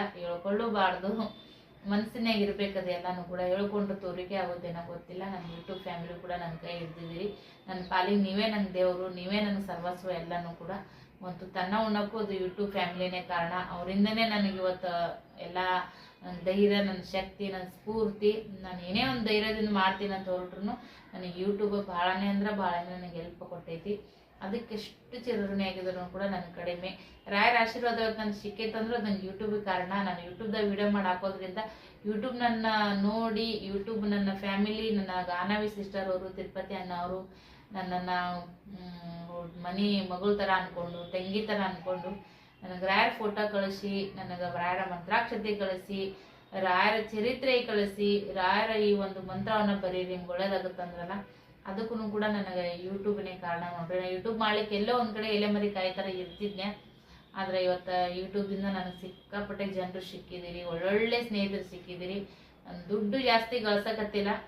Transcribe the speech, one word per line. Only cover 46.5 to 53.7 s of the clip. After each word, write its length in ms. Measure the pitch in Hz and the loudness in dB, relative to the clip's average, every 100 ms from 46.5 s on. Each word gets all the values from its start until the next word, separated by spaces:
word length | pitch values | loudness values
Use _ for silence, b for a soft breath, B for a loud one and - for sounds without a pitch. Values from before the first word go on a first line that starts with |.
| 196 | -2
ರಾಯರ 400 | 190 185 208 214 | 2 4 6 4
ಚರಿತ್ರೆ 600 | 208 214 226 254 262 247 | 0 0 0 2 4 4
ಕಳಿಸಿ, 720 | 233 214 202 - 202 202 196 | 4 2 2 2 4 4 2
"ರಾಯರ 480 | 190 185 202 220 220 | 2 4 4 4 4
ಈ 120 | 208 | 6
ಒಂದು 280 | 202 190 190 | 6 2 -4
ಮಂತ್ರವನ್ನ 580 | 185 190 208 220 208 196 | -6 -4 2 4 4 4
ಬರೀರಿ, 360 | 185 185 180 180 | 2 0 -2 -4
ನಿಮ್ಗೆ 160 | 175 | -4
ಒಳ್ಳೇದಾಗುತ್ತಂದ್ರಲ್ಲ", 800 | 175 196 190 180 180 175 175 175 202 - B B B - | 0 2 2 0 -6 -8 -6 -6 -6 -8 B B B -8
ಅದಕ್ಕೂ 300 | 196 226 226 | -4 -4 -2
ಕೂಡ 280 | 214 208 | -2 0
ನನಗೆ 640 | 214 208 185 180 175 175 185 | 2 2 0 -2 -2 -2 -4
YouTube-ನೇ 440 | 196 208 202 185 | -4 0 0 -2
ಕಾರಣ 280 | 180 175 175 | -6 -4 -2
ನೋಡ್ರಿ. 400 | 175 | -4